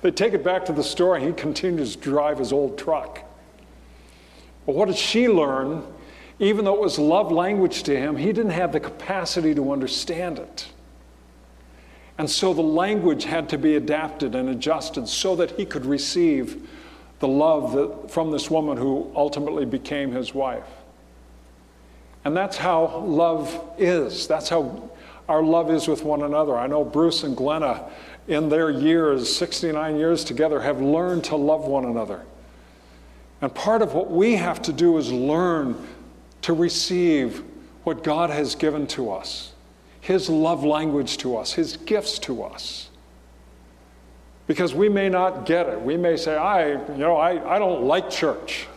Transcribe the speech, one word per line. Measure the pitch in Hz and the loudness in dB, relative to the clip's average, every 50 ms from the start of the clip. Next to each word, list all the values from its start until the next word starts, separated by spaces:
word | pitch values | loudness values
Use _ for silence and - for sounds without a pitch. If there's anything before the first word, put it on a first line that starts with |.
They | - 185 | 2 0
take | 165 - 190 233 202 | 2 2 0 2 2
it | 180 135 | 0 0
back | 180 180 185 185 | 0 0 0 -2
to | - 160 | -2 -2
the | 143 143 | -2 -2
store, | - - - 180 185 185 | -2 0 2 2 4 4
and | 151 131 | 2 0
he | 156 | -2
continues | 165 151 - 156 143 - - 185 175 160 143 113 104 | -4 -2 -4 -4 -4 -2 -2 -2 -2 0 -2 -4 -6
to | - | -6
drive | - 143 135 147 147 151 151 135 | -4 0 0 2 2 2 0 0
his | 131 113 | -2 0
old | 131 139 143 131 135 | 0 0 0 0 -4
truck. | - - - 160 143 127 - - - - - - - - - - - - - - - - - - - - - - - - - - - - - - - - | -6 -2 -2 -2 -2 -2 -8 -14 -16 -18 -20 -20 -20 -20 -20 -20 -20 -20 -20 -20 -20 -20 -20 -20 -20 -20 -20 -20 -20 -20 -20 -20 -20 -20 -20 -20 -10 -4
But | - 135 | -2 2
what | 151 208 | 2 2
did | 190 185 | 2 2
she | - - - - 226 247 | -2 -2 0 2 4 4
learn? | 247 214 170 151 139 135 131 135 139 156 165 - - - - - - - - - - - - | 6 6 4 4 2 0 0 -2 -2 -4 -6 -8 -12 -16 -20 -20 -20 -20 -20 -20 -20 -6 0
Even | 202 196 214 202 214 | 2 2 2 4 2
though | 196 202 | 2 2
it | 208 | 2
was | 214 180 - | 2 0 2
love | - 147 151 165 196 214 165 | 2 4 4 4 4 4 4
language | 165 165 175 190 208 202 185 170 - - - | 2 2 2 2 2 2 2 2 0 -2 -2
to | - 143 | 0 0
him, | 127 131 147 151 | 0 0 -2 -2
he | 127 143 202 214 | 0 0 0 2
didn't | 208 233 208 | 2 0 0
have | 165 170 185 170 | 0 0 -2 0
the | - 156 | -2 -2
capacity | - - - - - - 196 190 175 165 - 180 160 156 151 | -4 -4 -12 -12 -8 -6 -4 -4 -4 -2 -2 0 2 2 2
to | 147 135 135 | 2 0 0
understand | 143 139 131 127 - - - - 170 165 180 175 165 - | -2 -2 -2 -4 -4 -6 -4 -6 -6 -4 -4 -6 -6 -8
it. | - - - - - - - - - - - - - - - - - - - - - - - - - - - - - - - - - - - | -12 -14 -14 -16 -16 -16 -18 -20 -20 -20 -20 -20 -20 -20 -20 -20 -20 -20 -20 -20 -20 -20 -20 -20 -20 -20 -20 -20 -20 -20 -20 -20 -20 -20 -8
And | - 151 - | -6 -4 -2
so | - - - 190 175 | -2 0 2 2 2
the | 147 | 2
language | 160 156 156 165 180 202 214 208 170 170 151 - - | 2 2 2 2 2 2 0 2 2 2 2 2 -2
had | - 156 165 151 - | -2 -2 -4 -2 -2
to | - | -4
be | 143 139 156 151 | 2 2 4 4
adapted | 147 127 151 151 151 156 156 - - 143 131 113 | 4 2 0 -2 -2 -2 -6 -6 -4 -4 -2 -2
and | 127 127 131 | -2 -2 -2
adjusted | 131 113 - 143 160 151 - - - 147 120 | -4 -4 0 -2 -2 -2 -2 -6 -8 -8 -6
so | 107 - - - 190 185 | -6 -6 -2 0 0 2
that | 160 175 165 | 2 0 -2
he | - - 202 | -2 -6 -8
could | 190 - 151 123 | -6 -6 -6 -2
receive | 131 143 135 135 - - 180 175 165 147 135 123 - - - - - - - - - - - - - - - | -2 -2 -2 -2 -2 0 2 4 4 4 2 -2 -4 -8 -12 -16 -16 -20 -20 -20 -20 -20 -20 -20 -20 -8 -4
the | - | -2
love | 135 135 139 151 160 160 151 131 120 113 | 0 2 4 4 4 4 2 0 0 0
that, | 139 147 170 - - - - | 0 0 0 -4 -10 -14 -6
from | - 170 160 160 | -4 -2 -2 0
this | 151 143 143 - | -2 -4 -2 0
woman | 160 160 156 151 139 | 0 0 0 0 -2
who | 117 123 135 135 143 170 - - | -2 0 0 0 -2 -4 -4 0
ultimately | 147 143 143 147 151 147 151 160 156 139 | 0 0 0 0 -4 -4 -4 -2 -2 -2
became | 120 120 131 - - 147 143 139 135 | -2 -4 -6 -6 -4 -6 -4 -4 -4
his | 123 127 123 110 - | -4 -6 -6 -6 -4
wife. | 135 135 127 120 113 - - - - - - - - - - - - - - - - - - - - - - _ - - - - - - - - - - | -4 -4 -4 -4 -8 -10 -14 -20 -20 -20 -20 -20 -20 -20 -20 -20 -20 -20 -20 -20 -20 -20 -20 -20 -20 -20 -20 _ -20 -20 -20 -20 -20 -20 -20 -20 -8 -4
And | 143 151 | -2 -2
that's | 180 196 196 - | 0 -2 -2 -4
how | - 151 180 175 165 165 160 160 165 185 | -2 0 2 2 4 2 2 0 -4 -4
love | 196 151 151 170 170 165 156 147 127 - - - - - | 0 2 2 4 2 2 0 -4 -6 -8 -10 -12 -12 -2
is. | - 202 175 180 165 139 110 87 - - | 0 2 2 4 2 0 -2 -4 -8 -2
That's | - 156 156 - - | -2 -2 -2 0 0
how | 170 170 143 123 - - - - - - - - - - - - | 0 0 0 -2 -6 -12 -14 -16 -18 -20 -20 -20 -20 -18 -4 0
our | 156 156 160 | 2 2 4
love | 156 160 170 160 151 | 4 4 4 4 2
is | 165 156 - | 0 0 2
with | - 151 - 156 | 0 0 0 0
one | 151 151 143 147 | -2 -2 0 0
another. | 147 147 151 156 147 127 | 0 0 0 2 2 2
I | 117 123 | 0 0
know | 135 143 151 147 | 2 2 0 0
Bruce | - - 147 165 165 - - - | 2 2 4 4 4 4 2 -2
and | 147 131 | -2 -2
Glenna, | 117 127 143 151 160 156 135 113 - - - - - - - - - - | 0 0 0 0 2 0 0 0 -2 -6 -14 -16 -16 -18 -20 -20 -18 -6
in | - 165 151 160 151 | -2 0 0 2 2
their | 151 160 165 160 | 4 4 4 2
years, | 143 123 139 156 165 170 160 151 139 131 120 - - | 2 2 4 4 4 6 4 4 2 2 2 -2 0
sixty-nine | - 175 170 - - - 165 156 151 156 156 156 | -2 -2 -4 -4 -4 -2 -2 -2 -2 -2 -2 0
years | 147 156 165 170 151 151 | 2 2 2 2 2 0
together, | - 131 120 156 160 151 135 | -4 0 0 2 2 2 0
have | 113 139 147 131 | 0 -2 -2 0
learned | 135 139 147 165 180 180 180 170 - | 2 2 2 2 2 0 0 -2 -2
to | - 156 | -2 -2
love | 151 143 147 156 156 156 | 0 2 2 2 2 2
one | 147 139 135 127 | 0 0 0 0
another. | 120 117 117 110 95 98 87 - - - - - - - - - - - - - - - - - - - - - - - - | 0 -2 -2 -4 -4 -8 -12 -12 -18 -20 -20 -20 -20 -20 -20 -20 -20 -20 -20 -20 -20 -20 -20 -20 -20 -20 -20 -20 -20 -12 -8
And | - 135 - | -8 -6 -6
part | - - 202 220 226 | -4 0 2 4 4
of | - - 131 | 2 2 2
what | 156 190 - | -2 -2 0
we | 160 165 196 233 233 | 2 4 4 4 4
have | 196 170 180 160 - - | 2 2 -2 -2 -4 -4
to | - 151 | -6 0
do | 131 170 175 165 | 4 4 6 6
is | 160 139 117 | 4 2 0
learn | 127 123 127 139 151 165 180 180 170 160 143 127 113 - - - - - - - - - - - - - - | -2 0 0 2 2 2 2 2 0 0 -2 -2 -4 -6 -10 -18 -18 -20 -20 -20 -20 -20 -20 -20 -18 -10 -2
to | - 165 | -2 0
receive | 156 175 170 - - - - 190 180 175 170 156 147 131 117 104 - - - - - - - - - - | 2 2 0 0 -2 -4 -2 0 2 2 4 4 2 2 -2 -4 -8 -12 -14 -18 -20 -20 -20 -20 -6 -4
what | 170 156 120 - | -4 -4 -2 -2
God | 156 151 160 170 160 | -2 0 0 0 0
has | 151 147 147 123 - | 0 -2 -2 -2 -2
given | - - 156 151 151 143 | 0 0 0 0 0 -4
to | 135 - - 127 110 | -4 -4 -4 -4 -4
us, | 95 95 101 - - - - - - - - - - _ - - - - | -4 -6 -8 -10 -12 -12 -14 -16 -20 -20 -20 -20 -20 _ -20 -20 -20 -18
his | - - 185 190 190 - | -2 0 0 0 2 2
love | 160 156 160 160 175 - 135 | 2 2 4 2 2 2 2
language | 151 151 151 156 156 143 143 135 - - | 2 2 2 0 0 0 0 -2 -2 -6
to | - - 131 123 | -6 -4 -4 -2
us, | 110 107 - - | -2 -4 -4 -2
his | - 160 156 - | -2 -2 -2 -4
gifts | - - - 214 208 202 208 202 - | -12 -4 -2 -2 -2 0 -2 -6 -6
to | - - 131 113 101 | -6 -6 -6 -6 -6
us. | 90 - - - - - - - - - - - - - - - - - - - - - - - - - - - - - - - - - - - - - - - | -10 -10 -12 -12 -12 -12 -12 -14 -16 -20 -20 -20 -20 -20 -20 -20 -20 -20 -20 -20 -20 -20 -20 -20 -20 -20 -20 -20 -20 -20 -20 -20 -20 -20 -20 -20 -20 -20 -20 -4
Because | - 156 - 180 170 127 | -4 0 0 0 0 2
we | 151 202 214 | 4 4 4
may | 208 196 196 190 | 4 4 2 2
not | 185 180 180 185 185 185 - | 2 2 2 2 0 -2 0
get | - 160 170 170 | 2 2 2 2
it. | 139 120 - | 0 -2 -2
We | 113 127 151 | -2 -2 0
may | 170 175 170 165 | 2 2 2 2
say, | 147 - 160 156 | 2 0 -2 0
"I, | 151 160 196 208 185 160 147 147 | 0 2 2 4 4 2 2 0
you | 139 - - 147 | -2 -4 -8 -6
know, | 135 143 165 170 | -2 2 2 4
I, | 151 156 175 185 160 - - 170 | 4 4 2 2 0 -2 0 0
I | |
don't | 202 208 185 175 139 120 | 2 2 2 0 0 2
like | 131 151 185 185 - | 2 2 2 0 -2
church. | - - 160 151 120 - - - - - - - - | -4 -2 0 0 -2 -2 -6 -10 -10 -10 -10 -12 -18